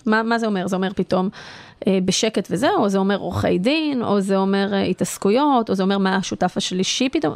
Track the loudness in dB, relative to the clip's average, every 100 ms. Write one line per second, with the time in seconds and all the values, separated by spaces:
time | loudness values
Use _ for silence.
0 | 0 0 2 0 0 -2 -2 -2 -2 -2
1 | -2 0 0 -4 -18 -20 -20 -4 0 2
2 | 2 0 0 -2 -4 -2 0 2 2 2
3 | 0 0 -2 -2 0 2 2 0 0 -2
4 | 0 0 2 0 2 0 0 0 -2 -2
5 | -4 -2 2 4 4 2 2 0 0 2
6 | 2 0 -2 -2 -2 -2 -4 -2 -2 0
7 | 0 0 -2